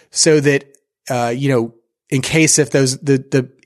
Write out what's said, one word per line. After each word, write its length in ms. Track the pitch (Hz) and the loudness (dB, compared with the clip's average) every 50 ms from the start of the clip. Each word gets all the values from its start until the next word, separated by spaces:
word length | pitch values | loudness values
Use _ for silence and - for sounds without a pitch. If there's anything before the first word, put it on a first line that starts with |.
| _ _ | _ _
so 300 | - - - 165 156 151 | -4 0 2 2 2 4
that, 380 | 139 147 139 143 - _ _ _ _ _ _ _ _ - | 2 2 0 0 -4 _ _ _ _ _ _ _ _ -6
uh, 240 | 127 120 120 117 120 | -4 -4 -2 -4 -4
you 140 | 131 143 135 | -2 -2 0
know, 240 | 131 117 117 117 _ _ _ _ _ _ _ - | 0 0 -2 -4 _ _ _ _ _ _ _ -6
in 120 | 143 131 | -4 -4
case 380 | - - - 160 156 151 - 156 | -4 0 0 2 2 2 2 0
if 100 | 143 - | 0 0
those, 280 | - 139 135 127 135 - | 0 0 0 0 -2 -4
the, 180 | - 139 135 | -2 0 0
the, 340 | 131 135 - 147 135 127 - _ _ - | -2 -2 -2 -2 -2 -2 -4 _ _ -2